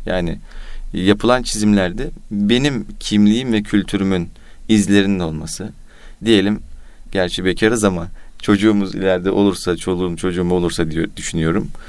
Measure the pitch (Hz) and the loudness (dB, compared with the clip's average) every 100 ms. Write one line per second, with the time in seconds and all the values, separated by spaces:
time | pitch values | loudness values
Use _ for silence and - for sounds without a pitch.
0 | - 90 85 - - - - - - - | -4 -2 -2 -6 -10 -14 -10 -8 -6 -2
1 | 95 101 120 127 120 107 104 101 90 107 | 2 2 4 2 0 0 4 4 2 -2
2 | - - - 101 104 123 147 127 101 - | -8 -10 -8 -2 2 2 2 -2 -6 -10
3 | - 104 104 113 131 107 104 104 92 98 | -2 4 4 4 2 -2 0 0 0 -2
4 | 98 92 87 - - - - 110 92 101 | 0 0 -4 -10 -20 -16 2 2 4 4
5 | 98 98 82 78 80 - 95 - - - | 4 0 -2 -4 -8 -10 -12 -14 -20 -20
6 | - - 107 107 98 107 - - - - | -20 -6 2 4 4 -2 -6 -16 -16 -18
7 | - 98 90 - 92 82 110 117 104 87 | -6 -2 -2 0 -2 2 2 4 2 0
8 | 82 - - - - 101 110 104 98 - | -6 -10 -16 -8 0 4 4 4 0 -2
9 | 95 90 90 98 101 90 - 87 - 90 | 0 2 2 2 2 2 -2 -2 -2 -2
10 | 90 82 92 90 90 90 87 80 82 80 | -2 -2 -2 0 0 2 0 0 -2 -2
11 | 78 - - 82 80 95 - - | -4 -6 -6 -2 0 0 -2 -10